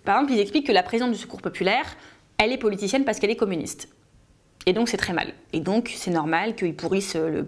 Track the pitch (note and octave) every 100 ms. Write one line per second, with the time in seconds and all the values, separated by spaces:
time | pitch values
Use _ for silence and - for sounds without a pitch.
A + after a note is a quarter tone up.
0 | - G#3 C#4 A#3 G3+ D#4 C#4+ G3 F3+ A#3
1 | B3 G#3+ - - F3+ - F#3 A#3 D#4 -
2 | - - _ - A3 B3+ A3+ F#3+ G3+ C4+
3 | C4+ G#3+ G#3 A#3 G#3 E3+ - - - _
4 | _ _ _ _ _ - - F#3 A#3 G3
5 | - F3 - - - - D#3+ G#3+ A#3+ -
6 | - E3+ D#3 E3 G#3 A3 F3+ D#3 E3+ F#3+
7 | G3 E3 D#3+ D#3